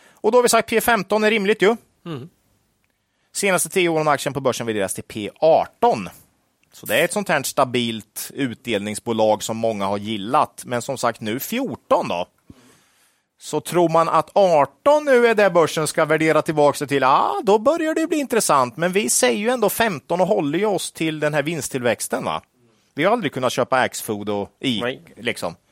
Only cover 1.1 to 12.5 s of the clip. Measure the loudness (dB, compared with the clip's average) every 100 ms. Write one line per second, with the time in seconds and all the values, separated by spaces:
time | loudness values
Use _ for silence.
1.1 | 0 2 2 0 2 2 2 _ _ -12
2.1 | -12 -12 _ _ _ _ _ _ _ _
3.1 | _ _ -4 0 0 0 0 0 2 2
4.1 | 0 -2 -4 -2 -2 -4 -2 -4 -6 -10
5.1 | -8 -8 0 4 4 2 _ 0 0 -4
6.1 | -14 _ _ _ _ _ -16 -2 0 0
7.1 | -2 -2 -2 -2 -2 0 0 -2 -6 -12
8.1 | -14 -12 -6 -6 -6 -4 -4 -4 -6 -4
9.1 | 2 2 2 -2 -4 -2 -2 -4 -4 -6
10.1 | -8 -2 0 -2 -4 -8 -8 -6 -4 -4
11.1 | -4 -6 -6 -6 -6 -6 -8 -2 -2 0
12.1 | -4 -6 _ -20